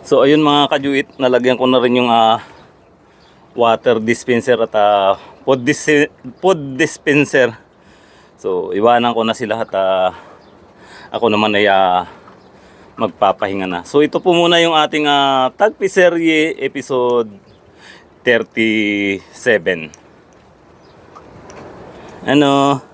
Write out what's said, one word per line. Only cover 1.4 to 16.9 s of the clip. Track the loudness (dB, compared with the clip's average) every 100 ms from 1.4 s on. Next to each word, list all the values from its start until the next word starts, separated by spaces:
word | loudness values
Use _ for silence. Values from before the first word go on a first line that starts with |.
| 2 0
ko | 2
na | 2
rin | 2 0
yung, | 2
ah, | 2 2 0 -4 -20 -20 _ _ _ _ _ _ _ _
water | -2 0 2 0 0
dispenser | -2 -4 -2 -2 0 -2
at, | 0
ah, | 0 2 2 2 -2 -6 -12
food | -2 -2
dis-, | 0 -4 0 0 0 -6 -20 -4
food | -2 -2 -4 -4
dispenser. | -4 -2 -2 0 2 2 0 -2 _ _ _ -20 _ -20 _ _
So, | -6 -6 -4
iwanan | 0 2 2 2
ko | -2 -2
na | -4
sila | -4 -6
at, | -4 -2
ah, | 0 0 -2 -4 -20 -20 -20 -20 -20 _ -20 -20 -12
ako | -2 0
naman | 0 0
ay, | 2 2
ah, | 2 2 0 -4 -16 -20 -20 -20 -20 -20 -20 -20 -8
magpapahinga | -8 -2 -2 0 -4 -6 -6
na. | -8
So, | -2 0
ito | 0 -2
po | 0
muna | 2 2 2
yung | 2
ating, | 0 0 -2
ah, | 0 0 0 0 -2
Tagpiserye | 0 -2 -2 -4 2 2 2 0 0 0 -4
episode | -8 -8 -6